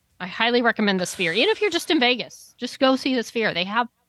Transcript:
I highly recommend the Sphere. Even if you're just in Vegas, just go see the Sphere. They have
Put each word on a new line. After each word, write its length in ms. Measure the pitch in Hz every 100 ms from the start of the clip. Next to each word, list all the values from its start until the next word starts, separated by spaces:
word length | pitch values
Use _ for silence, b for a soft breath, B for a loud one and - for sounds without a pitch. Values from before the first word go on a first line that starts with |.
| _ -
I 80 | 180
highly 340 | - 233 240
recommend 380 | 233 214 202 190
the 60 | 175
Sphere. 260 | - 170
Even 180 | 190 392
if 100 | 427
you're 100 | 415
just 180 | 330 -
in 100 | 359
Vegas, 540 | 247 247 139 - - -
just 220 | 247 -
go 160 | 262 262
see 180 | 285
the 80 | 254
Sphere. 320 | 214 233 208
They 100 | 170
have 240 | 185 226 240 _